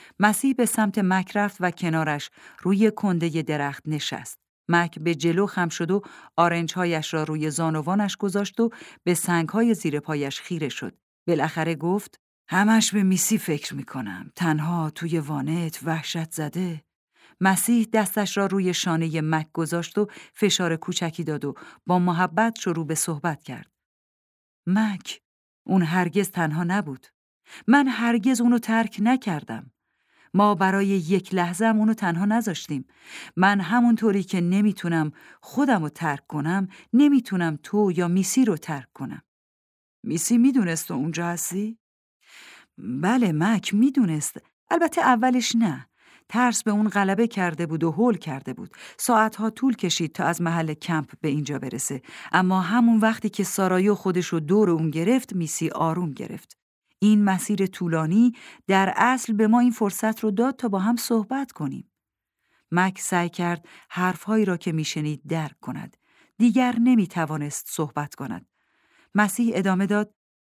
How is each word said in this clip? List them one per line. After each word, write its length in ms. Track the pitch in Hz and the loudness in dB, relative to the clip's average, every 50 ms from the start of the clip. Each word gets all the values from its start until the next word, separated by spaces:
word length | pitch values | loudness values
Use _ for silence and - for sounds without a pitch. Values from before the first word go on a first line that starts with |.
| - - _ - | -20 -14 _ 2
مسیح 360 | 202 214 208 - - 269 262 | 2 4 4 4 2 0 2
به 120 | - 240 | 2 0
سمت 320 | 220 - 226 214 202 - 220 | 0 2 0 0 0 0 0
مک 380 | 202 185 185 190 185 - - | 0 2 2 0 -2 -2 -2
رفت 200 | 208 208 202 - - | -2 -2 -2 -4 -2
و 100 | 180 180 | -4 -4
کنارش 600 | 175 - 180 165 160 160 156 151 147 143 - - _ - - - - - - | -2 -2 -2 -2 0 0 0 -2 -2 -4 -6 -12 _ -20 -20 -20 -14 -6 -2
روی 280 | 180 202 196 220 214 | 0 2 4 4 2
کندهٔ 520 | 214 - 208 196 175 165 170 170 147 160 156 | 2 0 -2 0 0 0 -2 -2 -2 -4 -4
درخت 400 | 165 151 147 143 143 143 - - | -4 -4 -4 -4 -6 -6 -8 -8
نشست. 520 | 156 156 143 - - - - - - - _ _ _ _ _ _ - | -6 -6 -6 -6 -6 -8 -10 -12 -14 -18 _ _ _ _ _ _ 2
مک 300 | 170 170 175 165 - 156 | 2 2 2 0 -4 -6
به 160 | 156 170 165 | -2 -2 -2
جلو 320 | 139 156 170 165 185 208 | 0 0 0 2 2 0
خم 220 | 196 - 185 175 165 | 0 0 -2 -4 -2
شد 220 | - - 170 156 | -2 -4 -2 -2
و 120 | 190 202 - - - - - - - | -2 -2 -2 -6 -18 -20 -20 -8 0
آرنج‌هایش 800 | - 170 170 170 170 170 156 - 185 180 175 165 156 151 - 165 | 2 2 2 2 0 -4 -4 -4 -4 -2 -2 -2 -2 -4 -4 -4
را 80 | 156 156 | -4 -2
روی 280 | 156 156 156 151 156 | -2 -4 -4 -4 -4
زانوانش 640 | 143 160 165 160 160 156 143 165 190 208 208 190 - | -2 -2 -2 -2 -2 -2 -2 0 0 0 0 0 -2
گذاشت 440 | - 202 196 180 202 202 196 - - | -4 -4 -2 -2 -2 -4 -4 -2 -2
و 100 | 233 226 - - - - - - - | -2 -2 -2 -6 -20 -20 -16 -6 -2
به 100 | 175 175 | 0 0
سنگ‌های 600 | - - 180 175 170 165 156 - 220 233 233 220 | 0 0 0 0 0 0 0 0 0 2 2 2
زیر 260 | 160 - 160 143 147 | 0 0 -4 -4 -4
پایش 400 | - - 156 147 143 139 - - | -4 -4 -4 -4 -4 -4 -6 -8
خیره 280 | - - 175 160 151 127 | -10 -8 -6 -6 -6 -6
شد. 300 | - - 131 95 - _ _ _ _ _ - | -6 -8 -10 -12 -12 _ _ _ _ _ -4
بالاخره 480 | 170 170 147 143 160 - 165 156 165 165 | -2 0 0 0 -2 -2 -2 -2 -2 -2
گفت: 460 | 139 160 175 190 208 - - _ - _ _ _ _ _ - | -2 -2 -2 -2 -2 -4 -8 _ -20 _ _ _ _ _ -2
"همش 440 | 170 185 208 214 226 226 220 - 196 | 2 2 4 4 4 4 2 2 0
به 100 | 208 190 | 2 2
میسی 360 | 185 190 175 - - 220 208 | 2 2 2 0 0 0 -2
فکر 360 | - - 151 143 - - - | -2 -2 -4 -4 -4 -8 -10
می‌کنم. 560 | 139 - - - 131 - 98 98 120 - - - | -10 -12 -10 -10 -10 -10 -10 -10 -12 -14 -14 -6
تنها 540 | - 175 160 151 151 151 165 175 170 160 151 | -2 0 0 0 0 0 -2 -2 -2 -2 -4
توی 280 | - - 170 165 170 165 | -6 -6 -6 -4 -2 -2
وانت، 640 | 143 143 151 139 135 147 160 175 170 156 - - - | -2 -4 -6 -4 -4 -4 -4 -2 -4 -6 -8 -8 -6
وحشت 500 | 165 160 160 147 - - 165 160 160 - | -4 -4 -4 -6 -6 -6 -8 -8 -8 -8
زده." 520 | - 151 143 - 175 185 175 165 151 - _ _ _ _ _ _ _ _ _ _ - | -8 -8 -6 -4 -6 -6 -6 -6 -10 -14 _ _ _ _ _ _ _ _ _ _ 0
مسیح 480 | 185 190 190 185 - - 240 233 220 - - | 2 2 2 2 2 2 2 2 2 2 0
دستش 440 | 220 202 185 - 220 202 185 - | 0 0 0 0 -2 -2 -2 0
را 100 | 202 196 | -2 0
روی 280 | 190 190 196 185 185 170 | 0 0 0 0 0 -2
شانهٔ 460 | - - 180 160 165 165 160 151 160 | -2 -2 0 0 0 0 -2 -2 -2
مک 320 | 156 156 160 156 156 - - | -2 0 0 -2 -2 -4 -4
گذاشت 460 | 165 165 139 175 170 165 - - 202 | -4 -4 -2 -2 -4 -4 -4 -2 -2
و 80 | 208 202 - - - - _ | -2 -2 -4 -16 -20 -16 _
فشار 420 | - 214 190 - - 180 165 165 | 0 0 0 2 2 0 0 -2
کوچکی 480 | 160 - - 175 - 175 160 160 - 160 | -2 -4 -6 -6 -4 -4 -6 -6 -6 -6
داد 200 | 156 151 143 143 | -6 -4 -4 -4
و 100 | 143 - - - - - _ - | -6 -8 -8 -14 -20 -20 _ -2
با 120 | - 180 180 | 0 2 2
محبت 600 | 175 180 170 170 185 175 165 190 226 233 226 - | 2 2 2 2 0 0 2 2 0 0 0 -4
شروع 280 | - 185 165 165 160 | -4 -4 -4 -4 -4
به 80 | 143 160 | -4 -4
صحبت 480 | - - 170 160 143 - 170 147 - _ | -4 -4 -4 -4 -4 -4 -6 -6 -6 _
کرد. 280 | - 127 - - _ _ _ _ _ _ _ _ _ _ _ _ _ _ _ _ _ _ _ - | -14 -14 -14 -14 _ _ _ _ _ _ _ _ _ _ _ _ _ _ _ _ _ _ _ -2
"مک، 540 | 170 190 214 220 214 196 151 - - - - _ _ _ _ _ _ _ _ _ | 0 2 2 2 0 -2 -6 -10 -12 -14 -16 _ _ _ _ _ _ _ _ _
اون 160 | - 185 190 170 | 0 2 2 2
هرگز 480 | 156 175 185 180 175 156 202 196 190 | 2 2 0 0 0 0 -2 -2 -2
تنها 340 | - 180 165 151 151 165 175 | -2 -2 -2 -2 -2 -2 -2
نبود. 420 | 170 190 202 170 147 131 - _ _ _ _ _ _ _ _ _ - - - - | -2 -2 -2 -4 -4 -10 -14 _ _ _ _ _ _ _ _ _ -20 -20 -6 2
من 220 | 208 254 285 277 269 | 4 4 6 4 2
هرگز 520 | 233 214 240 233 233 226 185 262 262 226 | 0 0 0 0 0 2 2 2 2 2
اونو 180 | 233 240 240 233 | 4 4 2 2
ترک 380 | 233 - 226 226 226 226 - - 208 | 2 0 0 0 0 -2 -2 0 2
نکردم. 680 | 233 262 262 - 208 165 147 - - 113 113 131 131 _ _ _ _ _ _ _ _ _ _ _ _ - | 2 2 2 0 -2 -4 -6 -6 -8 -12 -12 -12 -16 _ _ _ _ _ _ _ _ _ _ _ _ 2
ما 180 | 190 208 208 208 | 4 4 4 4
برای 320 | 160 196 190 190 196 202 | 4 2 2 2 2 2
یک 480 | 196 196 190 156 156 196 185 190 - 190 | 2 0 0 0 0 0 0 0 0 -2
لحظه 320 | 185 175 175 175 175 226 | -2 0 -2 -2 0 2
هم 120 | 226 220 214 | 2 2 2
اونو 160 | 214 220 220 | 2 0 0
تنها 300 | 220 208 170 165 170 196 | 0 0 -2 0 0 0
نذاشتیم. 600 | 208 220 240 220 214 160 - - - 147 131 - _ _ _ - - - - - - - | 0 0 0 0 -2 -6 -6 -6 -6 -6 -8 -8 _ _ _ -20 -20 -20 -18 -18 -8 -2
من 240 | 170 190 196 202 202 | 2 4 4 4 2
همونطوری 640 | 175 160 226 247 240 240 226 - 220 214 196 202 180 | 0 0 2 4 4 4 4 4 2 2 2 2 0
که 180 | - 196 180 | -2 -2 0
نمیتونم 720 | 175 175 185 202 208 214 - - - 170 165 160 151 151 - - - - - _ | 0 2 2 2 2 2 0 -2 -2 -2 0 0 0 -2 -4 -12 -20 -20 -20 _
خودمو 480 | - - - 254 285 277 233 180 156 143 | -18 -8 -2 0 2 2 2 2 0 -4
ترک 380 | - - 165 156 143 151 _ | -6 -4 -4 -4 -4 -4 _
کنم، 420 | - - 147 143 160 180 196 196 185 - - - _ - | -8 -6 -4 -2 -2 -2 -2 -2 -4 -8 -16 -8 _ 4
نمیتونم 640 | 247 294 294 285 254 - - 196 180 170 165 151 143 - | 6 6 6 6 4 2 0 -2 -2 -2 -2 -2 -6 -6
تو 300 | - 202 208 214 190 170 | -4 0 2 2 2 2
یا 120 | 175 175 170 | 0 0 2
میسی 360 | 175 190 185 - - 262 254 | 2 0 0 2 2 2 2
رو 120 | 214 170 | 2 2
ترک 360 | 147 - - 156 135 123 _ _ | -2 -4 -8 -8 -8 -10 _ _
کنم." 280 | - 139 - - - - _ _ _ _ _ _ _ _ _ _ _ _ _ _ _ - | -12 -10 -10 -10 -12 -18 _ _ _ _ _ _ _ _ _ _ _ _ _ _ _ -8
"میسی 360 | - 151 170 - - 240 233 | -6 -4 -4 0 2 4 6
میدونست 500 | 240 277 254 262 190 170 165 160 - - | 6 6 4 4 0 0 -2 -4 -6 -6
تو 60 | 165 | -6
اونجا 320 | 127 143 170 160 170 170 | -4 -4 -4 -4 -4 -4
هستی؟" 520 | 170 175 170 - - 175 196 208 220 226 _ _ _ _ _ _ _ _ _ _ _ - - - - - - _ _ _ - | -4 -4 -6 -6 -6 -4 -6 -6 -6 -8 _ _ _ _ _ _ _ _ _ _ _ -20 -20 -20 -20 -20 -20 _ _ _ -14
"بله، 540 | - 104 127 139 160 196 240 254 233 180 156 | -10 -8 -6 -2 0 2 2 4 2 2 2
مک 420 | 151 170 214 226 175 - - 202 | 2 2 2 2 0 0 0 2
می‌دونست. 600 | 208 247 285 262 277 226 165 156 151 147 - - - - _ _ _ _ - | 2 2 4 4 2 2 2 0 -2 -4 -6 -10 -12 -20 _ _ _ _ -2
البته 300 | 339 339 339 320 - 339 | 0 0 0 0 0 2
اولش 560 | - 269 247 226 240 254 247 254 226 - - | 4 4 4 4 4 2 2 2 0 0 2
نه. 300 | 226 226 180 135 131 - _ _ _ _ _ _ _ _ - | 2 2 2 0 -4 -8 _ _ _ _ _ _ _ _ -4
ترس 340 | - 233 254 240 226 - - | 0 2 2 2 2 0 0
به 80 | 214 | 0
اون 180 | 208 208 214 208 | 0 2 0 0
غلبه 380 | 190 202 196 196 196 202 233 | 2 2 2 2 2 2 0
کرده 400 | 233 - 196 180 175 160 156 170 | 0 0 0 -2 -2 -2 -2 -4
بود 180 | 147 160 156 170 | -4 -2 0 0
و 60 | 165 | 0
هول 260 | 143 170 233 247 214 | 0 2 2 2 2
کرده 360 | - - 160 135 135 - 135 120 | 0 -2 -8 -10 -8 -8 -10 -12
بود. 180 | - - - _ - - - - - | -12 -14 -18 _ -20 -20 -20 -14 -6
ساعتها 520 | - - 233 214 220 214 220 - 220 220 | -2 2 4 4 4 2 0 -2 -4 -4
طول 260 | 220 - 262 269 220 | -4 0 0 0 0
کشید 360 | - - 170 - - 170 156 - | 0 -2 -2 -2 -2 -4 -4 -4
تا 120 | - 160 | -2 -2
از 160 | 156 170 170 | -2 0 0
محل 340 | 175 165 165 170 160 156 151 | -2 -2 0 -2 -2 -2 -4
کمپ 380 | - - - 165 156 143 - - - | -6 -4 -4 -2 -2 -4 -6 -10 -6
به 80 | - 151 | -4 -2
اینجا 300 | 139 151 135 143 147 131 | -2 -2 -2 -4 -6 -6
برسه. 440 | 135 131 - 127 - - 143 131 - - - - - - - | -6 -8 -8 -6 -6 -6 -8 -10 -12 -14 -20 -18 -8 -2 0
اما 280 | 180 185 185 185 190 | 2 2 4 2 2
همون 400 | 180 170 220 233 233 233 226 214 | 0 2 2 4 6 6 6 6
وقتی 280 | 220 220 226 - - 202 | 4 4 2 0 -4 -4
که 160 | - - 190 | -2 -2 -4
سارایو 500 | - - 202 190 185 185 185 190 208 208 | -2 0 0 0 2 2 2 4 2 2
خودش 320 | 196 - 190 170 180 170 | 2 0 -2 0 0 -2
رو 140 | - 170 165 | -2 -2 -4
دور 300 | 156 147 196 214 214 180 | 0 2 4 4 4 4
اون 200 | 165 165 160 156 | 2 2 0 -2
گرفت، 420 | 143 160 170 208 254 262 - - 196 | -2 -2 0 2 2 0 0 -2 -6
میسی 360 | 180 165 143 - - 160 - | -4 -4 -4 -4 -4 -4 -4
آروم 420 | - - 165 165 160 180 175 156 | -2 -2 -2 0 0 -2 -4 -6
گرفت. 480 | 131 - 185 - - 160 - - - _ _ _ _ _ _ _ _ - | -6 -8 -10 -12 -12 -14 -16 -20 -20 _ _ _ _ _ _ _ _ 0
این 260 | 202 214 214 208 208 | 4 4 6 6 4
مسیر 420 | 196 190 185 - - 208 190 196 | 4 2 0 0 -2 -2 0 -2
طولانی 640 | 185 - - 180 170 165 160 160 156 180 220 240 247 233 - - - - - _ | -2 -2 -4 -4 -2 0 0 0 2 4 4 4 4 2 -2 -12 -20 -20 -10 _
در 260 | - 196 190 196 190 - | 2 2 4 4 2 2
اصل 360 | - 226 247 262 247 - - 214 | 2 4 2 2 0 -2 -2 0
به 140 | 202 220 | 2 4
ما 140 | 214 226 247 | 4 6 6
این 100 | 247 247 | 4 4
فرصت 500 | 226 - 220 202 - - - 220 220 - | 2 2 0 -2 -2 0 -2 -2 -2 0
رو 100 | - 214 | -2 -2
داد 260 | 196 202 240 269 269 | 0 2 0 0 0
تا 120 | - 254 226 | -4 -4 -2
با 100 | 196 190 | -2 0
هم 180 | 190 226 240 | 0 0 0
صحبت 560 | 233 - - 233 220 202 214 262 277 277 - - | 0 0 0 0 0 0 -2 -4 -6 -6 -6 -8
کنیم." 380 | - 151 135 135 - - _ _ _ _ _ _ _ _ _ _ _ _ _ _ _ _ - 165 | -8 -6 -6 -6 -8 -14 _ _ _ _ _ _ _ _ _ _ _ _ _ _ _ _ -2 0
مک 260 | 180 185 190 190 - | 2 2 0 0 -4
سعی 300 | - - 185 175 175 170 | -6 -2 -2 0 -2 -2
کرد 400 | 170 - 175 170 175 165 - - - - - - | -4 -4 -2 -2 -2 -4 -8 -16 -20 -20 -20 -12
حرفهایی 540 | - 180 180 185 180 - - 208 220 220 214 | -6 -2 -2 -2 -2 -2 -4 -2 0 0 2
را 120 | 185 180 | 0 0
که 160 | 165 - 180 160 | -2 -4 -4 -2
می‌شنید 500 | 156 151 - - 156 151 151 151 - - 147 | -2 -4 -4 -4 -6 -4 -6 -6 -8 -6 -6
درک 320 | 165 165 156 143 - _ | -6 -4 -6 -6 -10 _
کند. 360 | - - 127 - - - _ _ _ _ _ _ _ _ _ - | -12 -12 -10 -10 -12 -14 _ _ _ _ _ _ _ _ _ 2
دیگر 380 | 233 240 196 254 254 247 240 233 | 2 4 4 4 2 2 2 2
نمی‌توانست 880 | 233 254 254 226 180 - - 175 160 147 156 151 147 147 - - - - | 4 4 4 4 4 2 0 -4 -4 -2 -4 -6 -6 -6 -8 -10 -12 -10
صحبت 460 | - - 156 139 - 147 147 147 - | -6 -4 -4 -4 -4 -6 -8 -8 -8
کند. 320 | - 139 - - - - _ _ _ _ _ _ _ _ _ _ _ _ _ - | -10 -10 -10 -10 -12 -12 _ _ _ _ _ _ _ _ _ _ _ _ _ 0
مسیح 380 | 202 208 190 - - 240 226 - | 2 2 2 2 0 0 0 2
ادامه 320 | 185 190 196 185 185 196 | 0 2 2 2 0 0
داد: 280 | 190 208 208 208 - _ _ _ _ _ _ _ _ | 0 0 0 -2 -2 _ _ _ _ _ _ _ _